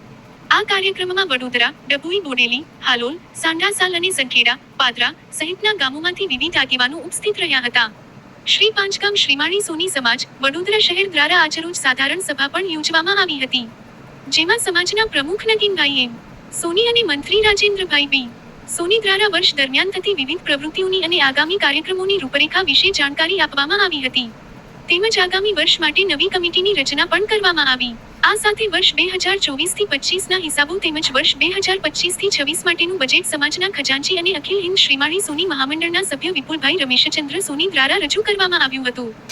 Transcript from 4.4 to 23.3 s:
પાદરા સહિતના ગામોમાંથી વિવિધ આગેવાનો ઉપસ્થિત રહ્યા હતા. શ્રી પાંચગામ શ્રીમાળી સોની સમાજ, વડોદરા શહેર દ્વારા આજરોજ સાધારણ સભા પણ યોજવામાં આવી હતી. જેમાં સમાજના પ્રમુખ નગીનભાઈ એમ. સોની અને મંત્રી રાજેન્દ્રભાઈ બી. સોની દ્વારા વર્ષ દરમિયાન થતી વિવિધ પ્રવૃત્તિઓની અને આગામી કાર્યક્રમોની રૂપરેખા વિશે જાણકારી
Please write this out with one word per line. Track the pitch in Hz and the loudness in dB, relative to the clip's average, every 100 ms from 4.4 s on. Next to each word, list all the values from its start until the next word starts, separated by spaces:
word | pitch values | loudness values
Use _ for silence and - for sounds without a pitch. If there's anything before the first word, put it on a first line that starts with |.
| 233 262 - - | 2 0 -6 -2
પાદરા | 254 240 247 320 - | 0 2 -2 -2 -14
સહિતના | - 320 370 415 | -8 -6 -2 -2
ગામોમાંથી | 415 269 285 339 359 381 | 0 -2 -2 -4 -4 -4
વિવિધ | 254 330 320 | -2 -2 0
આગેવાનો | - 262 262 330 | 0 2 0 -2
ઉપસ્થિત | 349 - 415 403 | -8 -4 -2 -2
રહ્યા | 349 269 247 | 0 0 2
હતા. | 247 220 - - - - - - | 0 0 -2 -20 -20 -20 -14 -2
શ્રી | - 415 | 4 4
પાંચગામ | 415 392 392 403 | 4 -2 0 0
શ્રીમાળી | 403 - 277 311 392 | 2 2 2 2 0
સોની | 403 311 370 | -2 -2 -2
સમાજ, | 277 240 240 - - | 0 0 0 -4 -2
વડોદરા | 269 320 381 427 | -2 -2 0 2
શહેર | 427 349 392 | 2 2 0
દ્વારા | 311 294 349 | 2 4 4
આજરોજ | 311 320 339 | 4 0 -6
સાધારણ | 349 269 254 269 339 370 | -2 0 2 0 -2 -4
સભા | 277 277 | -2 -2
પણ | 339 381 | -2 -4
યોજવામાં | 311 302 320 339 403 | -2 0 0 2 2
આવી | 370 294 | 2 0
હતી. | 262 254 226 - - - - - - | -2 -2 -4 -14 -20 -20 -20 -18 -4
જેમાં | 311 330 466 | 0 2 2
સમાજના | 453 349 359 403 440 | 2 0 0 0 0
પ્રમુખ | 294 277 403 440 | 0 -2 -2 0
નગીનભાઈ | 440 415 359 294 269 | 2 2 2 0 2
એમ. | 247 233 - - - - | -2 -4 -16 -20 -12 -6
સોની | 339 359 466 | -2 2 2
અને | 466 | 2
મંત્રી | 415 285 - 415 | 2 0 0 2
રાજેન્દ્રભાઈ | 427 415 415 392 370 294 285 | 4 4 2 0 0 0 2
બી. | 269 240 - - - - - | 0 -2 -12 -18 -18 -10 -4
સોની | 339 453 | 2 2
દ્વારા | 403 392 415 | 2 2 2
વર્ષ | 330 370 | 4 2
દરમિયાન | - 269 277 370 | 2 0 2 0
થતી | 381 403 | 0 -2
વિવિધ | 370 262 349 | -2 -2 -4
પ્રવૃત્તિઓની | - 285 302 381 381 370 | -2 -2 -2 -2 0 0
અને | 330 349 | 0 2
આગામી | 277 269 311 392 | 2 2 0 2
કાર્યક્રમોની | 302 285 330 370 370 392 | 2 0 -2 -2 0 0
રૂપરેખા | 262 285 302 381 | 0 0 0 0
વિશે | 359 269 381 | 2 4 4
જાણકારી | 392 285 285 320 | 2 0 0 0